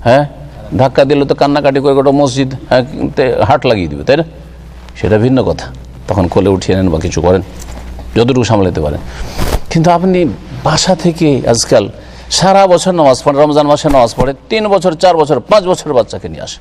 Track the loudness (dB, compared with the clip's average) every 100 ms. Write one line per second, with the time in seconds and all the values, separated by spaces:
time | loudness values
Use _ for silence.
0 | 4 2 2 -8 -18 -16 -8 -2 0 2
1 | 2 2 0 0 2 2 0 2 2 2
2 | 2 2 0 0 -4 -4 0 0 0 -6
3 | -6 -2 0 0 0 0 2 0 -2 -6
4 | 0 0 0 -10 -20 -20 -20 -20 -20 -6
5 | 0 2 2 2 0 -4 -8 -16 -18 -18
6 | -4 0 0 2 2 0 0 0 0 0
7 | -2 0 2 0 -2 -14 -14 -14 -14 -14
8 | -6 0 2 2 2 2 0 -2 -4 -6
9 | -10 -10 -10 -4 -2 -2 -2 0 2 2
10 | 2 0 0 -4 -12 -6 -2 -2 0 0
11 | 0 0 0 2 0 0 2 2 0 -8
12 | -20 -20 -8 -2 2 4 4 4 2 2
13 | 4 4 0 2 2 2 2 0 2 2
14 | 2 0 -2 -4 -4 -4 0 2 0 2
15 | 2 4 2 0 2 2 2 -4 0 0
16 | 0 -6 -12 -12 -14 -16